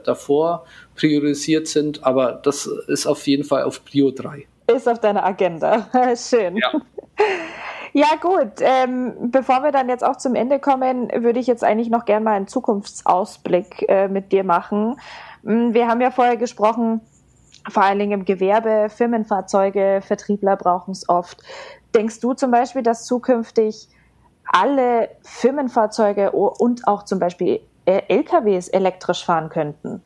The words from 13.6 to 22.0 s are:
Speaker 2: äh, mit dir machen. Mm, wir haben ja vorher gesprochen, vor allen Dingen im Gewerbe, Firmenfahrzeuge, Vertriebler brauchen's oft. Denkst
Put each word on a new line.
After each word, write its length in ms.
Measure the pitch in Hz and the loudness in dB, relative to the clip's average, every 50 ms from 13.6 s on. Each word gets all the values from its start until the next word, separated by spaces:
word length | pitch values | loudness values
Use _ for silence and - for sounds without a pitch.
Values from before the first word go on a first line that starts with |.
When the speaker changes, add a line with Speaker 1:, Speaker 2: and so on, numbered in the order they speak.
| 208 - - - - - | 0 -2 -8 -4 0 2
Speaker 2:
äh, 200 | 202 196 196 196 | 2 2 2 0
mit 240 | 196 196 196 - 196 | -2 -4 -4 0 0
dir 120 | 196 196 | 0 2
machen. 560 | 190 180 180 185 - 208 208 214 226 269 - - - - - - - - - - | 2 0 0 0 -2 -2 -2 -2 -2 -4 -8 -12 -20 -20 -20 -20 -20 -20 -12 -4
Mm, 280 | - 208 233 240 240 208 | -2 0 2 2 2 2
wir 160 | 240 233 233 | 2 2 2
haben 140 | 226 233 254 | 2 2 0
ja 80 | 254 | 0
vorher 260 | 247 - 247 247 240 | 2 2 2 2 2
gesprochen, 640 | 220 240 233 - - 208 214 226 233 233 226 226 220 - _ _ _ _ _ _ _ _ _ - - - - | 0 -2 -6 -2 0 2 2 2 2 0 0 -2 -2 -6 _ _ _ _ _ _ _ _ _ -20 -18 -12 -4
vor 140 | - 214 196 | 0 2 2
allen 140 | 196 196 202 | 2 2 0
Dingen 140 | 202 202 208 196 | 0 -2 -2 -2
im 40 | 185 | -2
Gewerbe, 640 | - 196 180 190 190 202 226 220 220 220 214 214 214 214 | -2 -2 0 2 2 2 2 2 2 2 2 0 0 0
Firmenfahrzeuge, 1040 | - 240 240 240 226 214 - 214 190 - - - 196 190 196 196 208 196 196 196 196 190 | -2 0 0 0 -2 -2 -2 -4 -4 -2 0 0 2 2 2 2 0 2 2 2 0 -2
Vertriebler 500 | - 208 202 - - 208 202 202 196 196 | -2 -6 -4 -2 -4 -4 0 0 0 0
brauchen's 520 | 190 - 180 175 185 180 - 190 185 - - | 0 0 0 0 0 -2 -8 -12 -6 -2 0
oft. 340 | 175 175 175 - - - - - - - - - - - _ _ - | 0 0 -2 -4 -12 -20 -20 -20 -18 -18 -18 -18 -20 -20 _ _ 0
Denkst 260 | 233 | 0